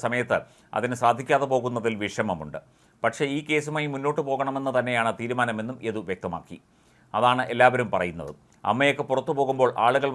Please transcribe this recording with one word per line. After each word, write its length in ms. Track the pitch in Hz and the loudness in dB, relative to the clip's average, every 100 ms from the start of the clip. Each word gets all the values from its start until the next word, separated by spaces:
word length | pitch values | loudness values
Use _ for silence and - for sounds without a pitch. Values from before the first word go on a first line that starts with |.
| 117 | -2
സമയത്ത് 320 | 120 120 98 - - _ - | -2 0 -2 -2 -18 _ -4
അതിന് 200 | 120 123 | -4 2
സാധിക്കാതെ 460 | 120 117 127 143 135 | 2 2 2 2 2
പോകുന്നതിൽ 420 | 131 120 120 113 107 | 0 0 -2 -2 -2
വിഷമമുണ്ട്. 560 | 104 - 110 87 76 76 - _ _ _ | -4 -2 -4 -4 -6 -12 -16 _ _ _
പക്ഷേ 220 | 117 - 143 143 | -2 0 -2 -4
ഈ 40 | 151 | -2
കേസുമായി 400 | 151 147 156 151 139 | -2 -2 -4 -4 -4
മുന്നോട്ട് 260 | 143 147 139 | -2 -2 -2
പോകണമെന്ന് 440 | 135 135 135 135 127 | -2 -2 -4 -2 0
തന്നെയാണ് 360 | 123 120 113 98 | 0 0 0 -2
തീരുമാനമെന്നും 600 | 117 123 117 110 110 127 113 | -4 -2 -2 -2 -6 -8 -6
യദു 160 | 107 92 | -6 -6
വ്യക്തമാക്കി. 480 | 92 95 85 - 87 _ _ _ _ _ 107 | -6 -6 -8 -10 -18 _ _ _ _ _ 2
അതാണ് 260 | 123 127 123 | 4 4 0
എല്ലാവരും 340 | 120 127 127 113 | 6 6 6 0
പറയുന്നത്. 400 | 95 90 82 71 - _ _ 98 | 0 -2 -6 -12 -14 _ _ -2
അമ്മയൊക്കെ 340 | 113 143 143 139 | 2 2 2 -2
പുറത്തു 240 | 131 131 143 | -2 -2 0
പോകുമ്പോൾ 320 | 135 131 123 117 117 | 0 2 2 4 2
ആളുകൾ 240 | 135 139 | 4 2